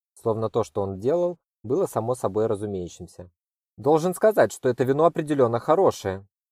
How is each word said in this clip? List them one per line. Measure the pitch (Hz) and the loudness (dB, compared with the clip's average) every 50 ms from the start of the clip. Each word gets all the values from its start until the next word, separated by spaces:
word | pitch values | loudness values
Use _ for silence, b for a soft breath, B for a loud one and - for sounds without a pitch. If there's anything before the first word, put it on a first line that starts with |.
| _ _ _ | _ _ _
словно | _ - 117 107 110 110 110 | _ -4 -4 -2 -2 -2 -2
то, | - 117 107 | -2 -2 -2
что | - - 107 | -2 -4 -4
он | 98 98 98 | -4 -4 -6
делал, | 92 101 127 160 175 175 175 175 - _ _ _ _ | -4 -2 0 0 0 0 -2 -4 -8 _ _ _ _
было | - 107 131 180 190 | -6 -4 -2 -2 -2
само | - - 113 110 117 127 | -2 -2 -2 -2 -2 -2
собой | - - 104 95 107 110 | -2 -4 -2 0 0 0
разумеющимся. | 110 107 98 107 104 101 92 87 82 - - 90 - - - 90 87 _ _ _ _ _ _ _ _ _ | 0 -2 -4 -6 -6 -6 -8 -8 -10 -12 -16 -18 -18 -18 -20 -20 -20 _ _ _ _ _ _ _ _ _
«Должен | - 110 135 156 156 160 185 180 | -2 2 2 4 4 2 0 0
сказать, | - - 220 214 165 123 104 - | 2 2 2 4 4 2 2 0
что | - - 131 | -2 -2 -2
это | 120 - 131 | 0 0 0
вино | 123 135 147 160 | 0 2 2 2
определённо | 170 - - 156 143 151 139 127 113 120 117 | 2 2 0 -2 0 2 2 2 2 2 0
хорошее. | - - 156 185 190 135 - - - 98 92 98 101 _ _ _ _ _ | 0 2 2 4 4 2 2 0 -4 -6 -6 -8 -10 _ _ _ _ _